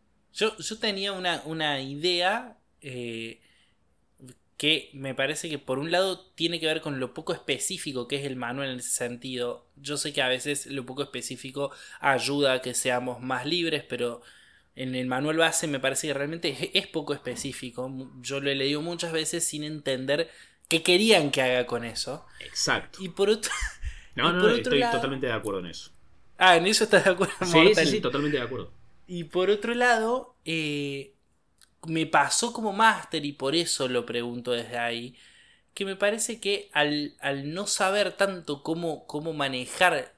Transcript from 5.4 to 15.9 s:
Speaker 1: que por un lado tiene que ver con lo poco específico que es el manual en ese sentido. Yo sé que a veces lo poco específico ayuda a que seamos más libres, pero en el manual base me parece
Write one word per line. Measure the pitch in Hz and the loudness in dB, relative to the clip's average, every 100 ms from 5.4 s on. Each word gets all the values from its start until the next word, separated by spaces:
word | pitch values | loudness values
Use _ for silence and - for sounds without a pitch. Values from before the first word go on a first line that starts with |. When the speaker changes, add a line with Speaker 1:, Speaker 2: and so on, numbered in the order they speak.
| 170 | -6
Speaker 1:
que | 147 | -8
por | - 131 | -4 -4
un | 160 | -2
lado | 175 190 175 - - | 0 0 -4 -12 -4
tiene | 165 170 | -4 -2
que | 160 | -2
ver | 160 | -2
con | 160 131 | -4 -6
lo | 127 | -6
poco | - 160 | -6 -6
específico | 165 - 127 - 185 151 127 120 | -6 -4 -4 -4 -6 -6 -6 -4
que | 139 | -6
es | |
el | 139 127 | -4 -6
manual | 120 131 135 | -6 -6 -6
en | 127 | -8
ese | 123 | -6
sentido. | - 123 120 131 123 120 120 _ - | -4 -4 -6 -10 -6 -6 -6 _ -16
Yo | 143 143 | -8 -6
sé | 151 | -4
que | 143 | 0
a | 131 | 0
veces | 127 143 143 - | 0 -2 -4 -4
lo | 139 120 | -8 -8
poco | 131 | -8
específico | 135 127 - 127 131 135 139 - - - | -6 -6 -10 -10 -10 -6 -6 -8 -18 0
ayuda | 139 131 135 143 139 | 4 4 2 2 4
a | 127 | 2
que | 127 | 0
seamos | 120 127 123 127 117 | -2 0 0 -2 -6
más | 127 127 | -4 -4
libres, | 139 175 165 151 | -2 0 0 -2
pero | - 120 120 117 - - - _ _ - | -4 -4 -4 -4 -14 -20 -20 _ _ -10
en | 131 | -6
el | 127 127 | -4 -2
manual | 127 147 160 | 0 0 2
base | 165 156 160 | 2 2 -2
me | 139 | -2
parece | 135 | 0